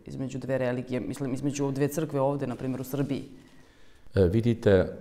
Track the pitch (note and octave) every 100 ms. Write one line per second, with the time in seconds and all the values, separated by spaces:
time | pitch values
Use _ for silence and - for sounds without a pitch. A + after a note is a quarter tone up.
0 | - C#3 C3 C3 B2+ C3 B2+ B2 B2 B2
1 | - - C3+ C3 C#3 C#3 C#3 C3+ C#3+ C#3+
2 | D#3 D3 C3+ C#3+ C3 A#2 C3+ B2 B2+ C#3
3 | C#3 C3 - - - - - _ - -
4 | - - F2+ G#2+ A2+ A2+ G#2+ F#2+ F2 -